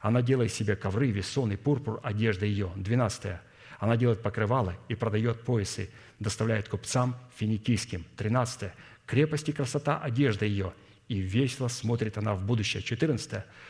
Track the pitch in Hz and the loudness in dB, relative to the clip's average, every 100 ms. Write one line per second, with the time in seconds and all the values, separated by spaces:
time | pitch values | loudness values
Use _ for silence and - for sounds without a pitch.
0 | 107 120 123 131 113 - 107 101 101 101 | 2 2 4 4 2 0 0 0 0 0
1 | 131 101 92 - 120 98 - 147 117 110 | 2 0 -2 -2 0 0 0 0 0 -6
2 | 127 107 113 98 104 101 95 92 95 120 | -4 0 2 2 0 0 -2 -4 0 2
3 | 113 - 95 90 - - - - 104 117 | 2 0 -8 -10 -12 -20 -20 -4 0 4
4 | 120 107 107 104 104 131 95 87 - 107 | 4 2 0 0 2 2 0 -4 -6 -2
5 | 113 107 117 117 - 120 98 - 98 - | 0 2 0 -2 0 0 0 -4 -8 -12
6 | - - 107 - 113 110 101 98 - 131 | -20 -6 -4 -2 0 0 0 -6 -2 0
7 | 123 123 - - 110 107 107 110 - 90 | 0 -2 -12 -4 0 0 2 0 0 -8
8 | 82 - 104 123 120 - 98 - - - | -10 -6 0 2 2 -2 -10 -10 -20 -20
9 | - 123 156 151 156 151 127 147 147 156 | -2 2 4 2 -2 -2 -2 0 0 -2
10 | 151 117 143 104 107 98 92 - - - | 0 2 4 4 0 0 -2 -6 -20 -20
11 | _ 104 95 101 135 123 123 120 113 117 | _ -2 0 2 2 0 -4 -2 -2 0
12 | 110 104 107 98 98 117 104 101 - 117 | 0 -2 -2 -2 0 0 0 -4 -4 0
13 | 160 117 - 104 - - - | 0 0 -2 -8 -8 -18 -20